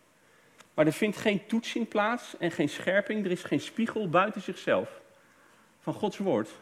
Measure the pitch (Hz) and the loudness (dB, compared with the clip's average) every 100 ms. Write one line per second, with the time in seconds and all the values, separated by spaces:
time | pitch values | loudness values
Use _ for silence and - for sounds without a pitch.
0 | _ _ _ _ _ - - - 156 151 | _ _ _ _ _ -20 -4 2 2 4
1 | 214 196 220 202 - 226 - - 226 208 | 0 0 0 0 0 -2 -2 -4 -2 0
2 | 208 247 - - 339 - 285 - - 196 | 0 0 -6 -6 -2 0 0 0 0 2
3 | 202 214 196 175 - 143 - - 226 - | 2 0 0 -2 0 -2 -2 -2 -2 -2
4 | 202 160 202 220 185 180 - 120 117 - | 2 4 2 0 -8 -6 2 2 0 -8
5 | - - _ _ - - _ _ - 156 | -20 -20 _ _ -20 -20 _ _ -8 -4
6 | 208 - 196 123 110 - | -4 -2 0 0 0 -8